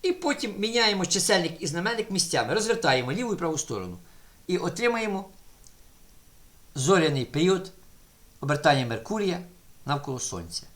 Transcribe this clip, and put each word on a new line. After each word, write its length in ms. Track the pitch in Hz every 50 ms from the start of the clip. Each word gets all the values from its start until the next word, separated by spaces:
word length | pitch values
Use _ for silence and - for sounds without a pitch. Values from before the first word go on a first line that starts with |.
І 100 | - 370
потім 480 | 359 - - 339 285 - - 220 196 196
міняємо 460 | 202 226 233 240 233 214 202 190 185
чисельник 560 | 170 - 196 180 - 208 185 170 156 - -
і 60 | 170
знаменник 440 | 151 147 170 180 220 233 226 214 -
місцями, 420 | 196 190 - - - 135 110 117 156
розвертаємо 600 | 220 208 226 226 - - 151 127 127 120 127 143
ліву 200 | 214 254 233 202
і 40 |
праву 200 | - 175 160 156
сторону. 400 | 143 - - 117 101 92 90 87 90 - - - - - - - - -
І 100 | - 180
отримаємо 720 | 175 - - - - 233 240 233 226 220 214 196 190 196 - - - - - - _ - - - - - - - - - - - - - - - - - - - - - - -
зоряний 500 | 143 127 160 196 185 156 156 147 135 120
період 460 | - - 147 165 185 190 180 185 - - - - - - - - - _ _ - - - -
обертання 460 | - 139 147 147 - 156 143 135 127
Меркурія 560 | 117 113 113 - - 214 214 202 185 180 175 - - - - - - - - -
навколо 340 | 135 147 143 139 139 131 120
Сонця. 440 | - - - 90 82 82 85 - - - -